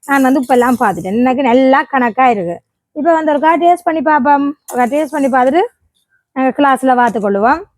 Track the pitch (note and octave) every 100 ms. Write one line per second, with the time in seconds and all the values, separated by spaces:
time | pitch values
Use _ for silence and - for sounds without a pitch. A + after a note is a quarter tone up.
0 | - C#4 C4 C#4 B3 B3+ A#3+ B3 A3+ E3
1 | F#3 G#3+ B3 B3+ C4+ B3 C4 C#4 D4+ C4+
2 | A#3+ G#3 C4 A3 F3 E3+ _ _ _ -
3 | D4 E4 D#4 D4 D#4 E4 E4+ F4 E4+ D#4+
4 | D4 D4+ C4 C#4+ C#4+ C#4+ - - A#3+ C#4+
5 | D4+ D4+ C4+ B3+ B3+ D4+ A#4 _ _ _
6 | _ _ _ - C4 B3+ C#4+ C4 C4 B3
7 | A#3+ A3+ G3+ G3 A3 D#4 G4+